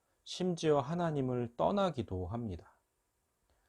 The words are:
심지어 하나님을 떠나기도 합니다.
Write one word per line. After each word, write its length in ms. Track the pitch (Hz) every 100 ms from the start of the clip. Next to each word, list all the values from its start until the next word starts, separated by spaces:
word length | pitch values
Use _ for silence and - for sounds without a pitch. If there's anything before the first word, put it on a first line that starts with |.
| _ _
심지어 560 | - - 180 170 160 147
하나님을 760 | 131 170 170 147 131 123 120 -
떠나기도 720 | 165 202 190 156 - 92 90
합니다. 480 | 117 117 87 - _ _ _ _ _ _ _ _ _